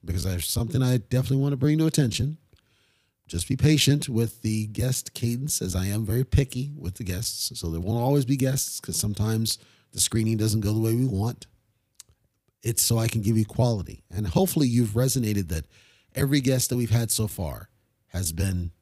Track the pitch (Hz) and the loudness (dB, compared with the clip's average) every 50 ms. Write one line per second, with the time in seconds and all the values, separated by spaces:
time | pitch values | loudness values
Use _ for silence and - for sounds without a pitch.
0 | - - 87 90 85 95 92 87 82 - - 123 120 117 - 131 131 123 127 123 | -6 -4 -4 -2 -2 -2 -2 -2 -4 -2 -2 -2 -2 0 0 0 2 4 2 2
1 | 104 _ - 123 135 - 135 135 135 143 143 127 135 151 151 156 160 160 - - | 0 _ 0 0 2 2 0 0 2 0 0 2 2 2 4 4 2 2 2 2
2 | 143 117 - - 104 143 156 - _ _ - _ _ _ _ _ _ _ _ _ | 2 2 2 0 -2 -2 -2 -6 _ _ -20 _ _ _ _ _ _ _ _ _
3 | _ _ _ _ _ - - 87 - - 143 131 - 151 156 143 - - 143 147 | _ _ _ _ _ -6 -4 -4 -2 -2 0 2 4 4 4 6 6 4 4 2
4 | - - 123 110 117 110 - - - 110 107 107 107 107 104 104 113 127 127 - | 0 -2 0 0 0 0 -2 -4 -2 -2 -2 -2 -4 -4 -4 -2 -2 0 0 -2
5 | - - _ - - 117 117 123 135 147 - - - 95 87 92 92 98 101 107 | -6 -10 _ -4 -2 -2 -2 -2 -4 -4 -4 -2 -2 -2 -2 0 0 0 -2 -2
6 | 113 98 104 123 135 - - - 139 135 - 123 131 143 147 156 - 90 92 - | -2 -2 0 -2 0 4 4 4 4 4 -2 -6 -6 -6 -8 -8 -10 -10 -8 -6
7 | 117 90 90 92 117 - - - - - - - - 82 82 82 87 95 113 117 | -6 -6 -4 -4 -4 -6 -6 -4 -6 -6 -6 -6 -6 -4 -4 -2 -2 -2 -2 0
8 | 120 131 143 147 135 120 139 135 135 131 131 131 - - - - - - - - | 2 2 2 2 2 2 0 0 0 0 0 -2 -4 -4 -6 -10 -10 -8 -6 -4
9 | - 107 101 98 104 110 110 110 113 110 - - - _ _ _ _ _ _ 110 | -4 -4 -2 0 0 0 0 0 0 -2 -4 -6 -8 _ _ _ _ _ _ -2
10 | - - - 113 110 110 110 107 107 110 104 113 101 101 107 110 110 113 113 120 | -2 0 0 0 0 0 0 0 0 0 0 0 0 0 0 0 0 0 0 0
11 | 127 131 110 95 98 120 - - - _ _ _ _ _ _ _ _ _ _ _ | 0 0 0 0 -2 -2 -4 -6 -14 _ _ _ _ _ _ _ _ _ _ _
12 | - _ _ _ _ _ _ _ _ _ _ _ - 120 113 - - - 120 113 | -20 _ _ _ _ _ _ _ _ _ _ _ -6 -4 0 0 2 2 2 2
13 | 113 113 - 117 101 104 113 110 107 - - - - 120 113 101 87 - - - | 2 0 -2 0 0 2 2 2 2 0 2 2 2 2 2 -2 -4 -8 -12 -18
14 | _ _ 85 92 107 95 - 170 185 180 - 160 147 123 117 120 123 104 104 113 | _ _ -8 -6 -4 0 2 2 2 2 2 2 2 4 4 2 2 2 2 2
15 | 127 135 - 135 120 107 104 101 95 76 87 80 76 _ _ - _ _ _ _ | 2 2 2 0 0 0 0 0 -2 -2 -4 -6 -6 _ _ -20 _ _ _ _
16 | _ _ _ - 143 135 143 147 127 131 131 127 120 - 123 123 120 110 107 117 | _ _ _ -2 0 2 2 2 4 2 2 2 0 0 0 -2 0 2 2 2
17 | 117 110 - - 110 104 - - 92 76 65 55 - _ _ _ _ _ _ _ | 2 0 0 -2 -2 -2 -2 -4 -6 -6 -6 -8 -14 _ _ _ _ _ _ _
18 | _ _ - 90 90 80 80 80 92 95 92 90 85 85 - _ | _ _ -6 -4 -4 -4 -2 -2 -2 0 0 -2 -4 -4 -8 _